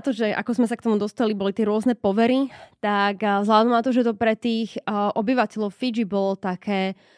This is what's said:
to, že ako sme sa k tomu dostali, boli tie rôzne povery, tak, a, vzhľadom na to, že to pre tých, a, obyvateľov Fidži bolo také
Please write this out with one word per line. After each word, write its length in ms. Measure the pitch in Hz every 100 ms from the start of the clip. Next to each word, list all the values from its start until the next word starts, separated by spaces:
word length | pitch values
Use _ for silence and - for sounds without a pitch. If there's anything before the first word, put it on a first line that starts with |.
to, 60 | 277
že 220 | 214 214
ako 160 | - 208
sme 140 | 240 226
sa 80 | 233
k 80 |
tomu 160 | 233 208
dostali, 320 | 208 - 220
boli 240 | 208 196 190
tie 80 |
rôzne 320 | 208 214 247 233
povery, 540 | 196 202 233 262 269 - - _
tak, 400 | 208 202 202 196
a, 160 | 214 202
vzhľadom 300 | 202 214 233
na 80 | 233 262
to, 80 | 247
že 80 |
to 80 | 233
pre 240 | 202 220 220
tých, 400 | 240 226 220 -
a, 320 | - 208 208
obyvateľov 580 | - 208 254 208 214 208
Fidži 320 | - 254 226
bolo 300 | 196 196 196 190
také 640 | 190 180 - 196 190 190 _